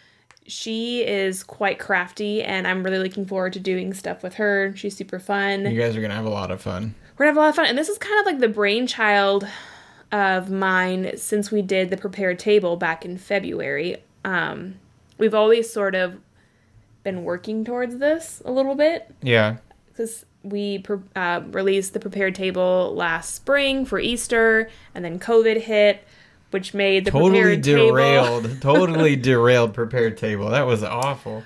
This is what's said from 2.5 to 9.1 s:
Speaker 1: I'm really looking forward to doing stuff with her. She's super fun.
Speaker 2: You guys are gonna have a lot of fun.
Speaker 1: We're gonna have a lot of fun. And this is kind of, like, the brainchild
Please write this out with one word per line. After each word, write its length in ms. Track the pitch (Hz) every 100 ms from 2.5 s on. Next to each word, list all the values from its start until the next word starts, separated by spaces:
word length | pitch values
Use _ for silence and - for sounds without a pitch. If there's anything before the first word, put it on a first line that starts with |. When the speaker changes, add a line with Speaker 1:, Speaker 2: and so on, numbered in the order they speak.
| 190 180
Speaker 1:
I'm 160 | 185
really 160 | 185 190
looking 260 | 190 202 190
forward 260 | 190 185
to 80 | 185
doing 340 | 190 185 185
stuff 280 | 190 170 180
with 120 | 185
her. 380 | 220 208 196 196 196
She's 200 | 202 196
super 220 | 190 185
fun. 440 | - 202 196 196 202
Speaker 2:
You 100 | 117
guys 160 | 117 110
are 40 |
gonna 140 | 107
have 100 | 110
a 60 | 110
lot 200 | 101 92
of 100 | 95
fun. 340 | - 92 110 - - -
Speaker 1:
We're 100 | 294
gonna 40 |
have 60 | 302
a 40 |
lot 80 | 302
of 60 | 302
fun. 100 | 311
And 100 | 254
this 100 | 320
is 100 | 415
kind 200 | 381 415
of, 80 | 392
like, 120 | 277
the 80 | 226
brainchild 1000 | 208 202 220 254 - 214